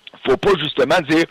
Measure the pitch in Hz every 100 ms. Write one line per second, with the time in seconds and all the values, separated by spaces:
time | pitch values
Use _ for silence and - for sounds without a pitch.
0 | - - - 127 - 185 147 - 131 170
1 | 139 160 165